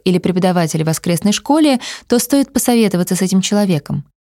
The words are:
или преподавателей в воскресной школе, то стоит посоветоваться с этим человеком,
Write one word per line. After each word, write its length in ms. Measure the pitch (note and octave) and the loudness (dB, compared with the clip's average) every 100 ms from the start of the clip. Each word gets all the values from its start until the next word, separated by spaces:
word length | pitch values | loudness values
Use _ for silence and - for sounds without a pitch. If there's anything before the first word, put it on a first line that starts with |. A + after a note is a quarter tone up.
или 140 | - F3+ | -2 0
преподавателей 680 | F#3 F3+ F#3 F3+ E3 E3 | 0 0 0 0 -2 -2
в 40 | D#3 | -2
воскресной 440 | D#3+ - E3+ G#3 | -2 -2 -2 0
школе, 480 | G#3 - D4+ D4+ B3+ - - - | -2 0 2 2 0 -4 -12 -2
то 100 | A#3+ | -2
стоит 340 | - C#4 C4+ | 2 0 0
посоветоваться 640 | A#3+ - A#3+ G#3+ F3 F3+ F3+ | -2 0 2 2 0 -2 -2
с 60 | |
этим 180 | F#3 F#3+ | 0 0
человеком, 640 | F#3+ G#3 G3+ D#3 - D3 - _ | 0 0 0 -2 -4 -10 -10 _